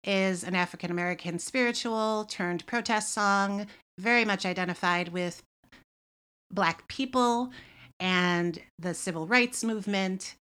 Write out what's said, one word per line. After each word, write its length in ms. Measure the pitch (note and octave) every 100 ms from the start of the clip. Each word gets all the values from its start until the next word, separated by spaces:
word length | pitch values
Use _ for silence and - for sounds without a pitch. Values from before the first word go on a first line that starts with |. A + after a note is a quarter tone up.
is 400 | - G3 F#3+ F3+
an 100 | F3+
African-American 840 | F#3 F3+ - F3 F3 F3 F3 F3 E3+
spiritual 840 | - C4 A#3+ A#3 A#3+ A3+ A3 G#3+
turned 420 | G#3+ - F3 F3 -
protest 460 | A#3+ A3+ G#3+ G#3
song, 540 | - G3+ G3 G3 G3+ G#3 - _ -
very 260 | G3+ A#3+
much 220 | G#3+ F#3+ F#3
identified 640 | F3+ F3+ E3+ F3+ F3 F3
with 340 | F3 F3 - _ _ _ - _ _ _ _ _ _ _
Black 360 | F#3+ E3+ E3 -
people 640 | - C4 B3+ A#3+ A#3+ B3+ - - - - _
and 580 | F#3 F3+ F3+ F3 F3 E3 - -
the 140 | F3
civil 340 | E3 - D#3+ D#3+
rights 340 | B3 B3 -
movement. 720 | A3+ A3 G3 G3+ F#3+ F#3+ - -